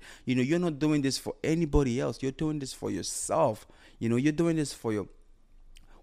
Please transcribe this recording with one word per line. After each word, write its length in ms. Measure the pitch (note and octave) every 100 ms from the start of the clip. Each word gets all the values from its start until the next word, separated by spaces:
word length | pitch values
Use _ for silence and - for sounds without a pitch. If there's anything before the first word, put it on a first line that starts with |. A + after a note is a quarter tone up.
| - - -
You 100 | B2+
know, 60 |
you're 180 | B2+ E3+
not 180 | F3 C#3
doing 260 | D3+ D3+
this 140 | C3+ -
for 180 | - -
anybody 600 | - E3 D#3 D3 C3+ A#2+
else. 200 | C#3+ -
You're 120 | C3
doing 260 | - D#3 D3+
this 140 | C3
for 180 | - G#2+
yourself. 760 | G2 - - - B2+ C#3 G#2+ - - - -
You 100 | A2+
know, 80 | A#2+
you're 160 | D3
doing 240 | D3+ E3+ D#3+
this 160 | C#3
for 180 | - A#2
your, 160 | G#2 F2+ - - - - - - - - -